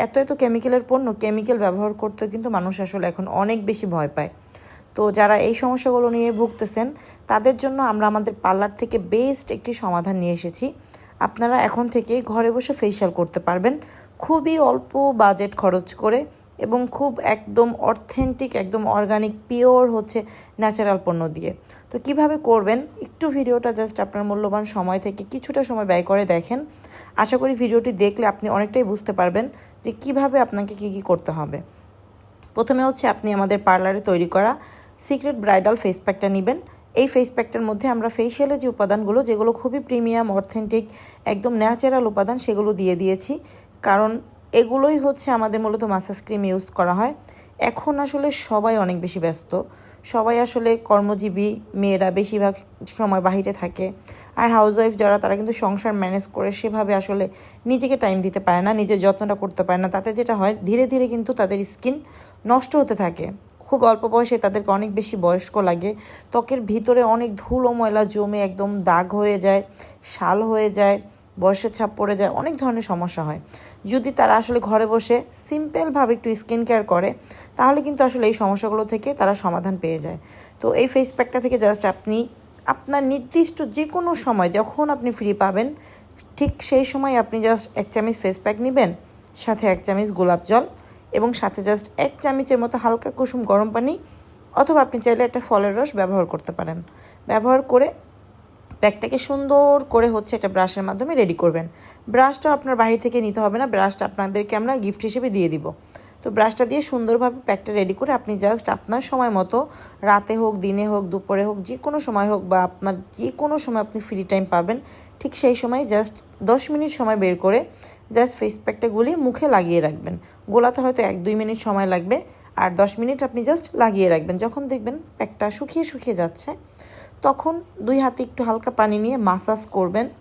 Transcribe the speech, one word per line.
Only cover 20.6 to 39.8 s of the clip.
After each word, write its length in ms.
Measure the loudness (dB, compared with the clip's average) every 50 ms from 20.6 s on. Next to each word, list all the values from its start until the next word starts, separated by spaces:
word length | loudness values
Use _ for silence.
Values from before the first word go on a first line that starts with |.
ন্যাচারাল 380 | 0 0 0 2 2 2 0 0 0
পণ্য 160 | -2 -2 -2 -2 -4 -6
দিয়ে। 160 | -6 -8 -8 -8 -10 -14 -20 -20 -20 -14 -10
তো 40 | -10 -6 -4
কিভাবে 300 | -2 2 2 2 2 2 0 2 4
করবেন, 300 | 4 4 4 2 0 0 -2 -6 -12 -14 -16
একটু 200 | -16 -8 -4 -2 -2 0 0
ভিডিওটা 320 | 0 2 0 0 0 0 -2 -2
just 180 | -4 -4 -4 -6 -6
আপনার 180 | -4 -4 -4 -4 -2
মূল্যবান 340 | -2 -2 -2 -2 -2 -2 -4 -4 -4
সময় 240 | -4 -2 -2 -2 -2 -4
থেকে 160 | -6 -8 -8 -10 -10 -12
কিছুটা 280 | -10 -8 -6 -2 -2 -2 -2
সময় 180 | -2 -2 0 2
ব্যয় 160 | 2 2 2 2
করে 140 | 2 2 2 2 0
দেখেন। 260 | 0 -2 -4 -6 -6 -6 -8 -14 -20 -20 -20 -20 -20 -20 -8 -2 -2 0
আশা 120 | 2 2 0
করি 120 | 0 0 0 0
ভিডিওটি 300 | 0 2 2 2 2 0 0 2 2
দেখলে 220 | 2 2 2 0 0 0
আপনি 140 | -2 -2 -2 0 0
অনেকটাই 280 | 0 0 0 0 0 0
বুঝতে 200 | -2 -4 -4 -4 -2 0
পারবেন 260 | 0 2 2 0 -2 -4 -6 -16 -20 -20 -20 -14 -10
যে 60 | -10 -10 -8
কিভাবে 360 | -6 -4 0 0 0 2 2 2 2
আপনাকে 280 | 2 0 -4 -6 -6 -8 -8
কী 80 | -8 -8 -8
কী 60 | -6 -2 -2
করতে 220 | -2 -2 -2 -4 -6 -6
হবে। 200 | -6 -6 -8 -10 -12 -14 -20 -20 -20 -20 -20 -20 -20 -20 -20 -20 -20 -20 -20 -20 -20 -8 -4
প্রথমে 260 | -2 0 0 2 2 2 0
হচ্ছে 180 | 0 0 0 0 0
আপনি 160 | 0 -2 -2 0 0
আমাদের 220 | 2 2 0 2 2 4
পার্লারে 340 | 2 4 2 0 -2 -2 0 0
তৈরি 180 | 2 2 2 2 2
করা 160 | 2 2 2 0 -2 -6 -18 -20 -20 -20 -20 -20 -14 -8 -6
সিক্রেট 300 | -4 -4 -2 -4 -4 -2 2
ব্রাইডাল 320 | 2 4 4 4 2 2 0 0
ফেস 140 | -2 -4 -4 -4
প্যাকটা 220 | -4 -4 -2 -2 -2 0
নেবেন। 220 | 0 0 -2 -2 -4 -6 -14 -20 -20 -20 _ 0 0
এই 60 | 2 2 2
ফেস 160 | 2 0 0 0
প্যাকটার 280 | -4 -4 -4 -4 -4 -4 -4
মধ্যে 180 | -4 -2 -2 -2 0
আমরা 140 | 0 -2 -2 -2 -2
ফেসিয়ালের 420 | -2 -2 -2 0 0 0 0 0 -2
যে 40 | -2 -2
উপাদানগুলো, 460 | 0 0 0 0 0 0 2 2 2 2 2
যেগুলো 220 | 0 2 2 0 0 0
খুবই 180 | -2 -4 -4 -4